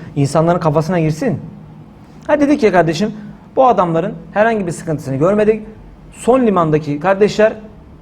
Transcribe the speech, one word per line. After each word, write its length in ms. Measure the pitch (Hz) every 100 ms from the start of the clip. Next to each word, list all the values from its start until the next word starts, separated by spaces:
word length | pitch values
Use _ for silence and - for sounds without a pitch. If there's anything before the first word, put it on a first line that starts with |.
| - -
İnsanların 420 | 139 165 165 175
kafasına 420 | 160 151 156 180
girsin. 400 | 156 160 269 165 - - - - - - - - -
Ha, 140 | 294
dedik 220 | 285 294
ya 100 | 214
kardeşim, 400 | 180 165 160 214 - - - - -
bu 100 | 254
adamların 480 | 196 175 165 190 240 -
herhangi 320 | 196 226 220 175
bir 60 |
sıkıntısını 440 | 151 - 151 135 131
görmedik. 460 | 165 208 214 220 - - - - -
Son 340 | - - 262 233
Liman'daki 540 | 185 160 151 151 147
kardeşler, 520 | 175 196 208 - 214 - - - - -